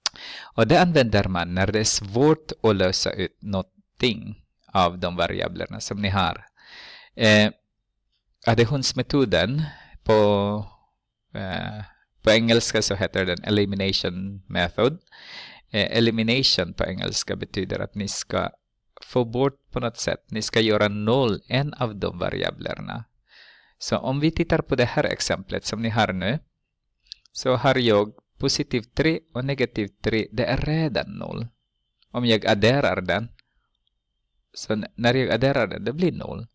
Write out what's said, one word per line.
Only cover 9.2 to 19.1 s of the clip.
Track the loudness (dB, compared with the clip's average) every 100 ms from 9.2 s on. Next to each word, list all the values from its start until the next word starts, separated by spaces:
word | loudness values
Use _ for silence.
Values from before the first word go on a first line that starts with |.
| 2 2 0 -2 -4 -8 -20 -6
på, | 2 4 6 4 0 -2 -8 -16 _ _ _ _ _
eh, | -12 -8 -6 -8 -10 -14 _ _ _
på | 2
engelska | 4 4 2 2 0
så | 0 0
heter | -2 0 -2
den | -2
elimination | 0 2 2 0 -2 -2 -4 -6 -8 -10 -8
method. | -2 -2 0 0 0 _ -20 -20 -18 -18 -20 _
Eh, | -2 0 2
elimination | 2 2 0 0 0 0 -2
på | -4 -4
engelska | -4 -6 -6 -6 -8
betyder | -8 -6 -4 -4
att | -6 -6
ni | -8
ska | -8 -6 -4 -4 -8 _ _ _ _
få | -6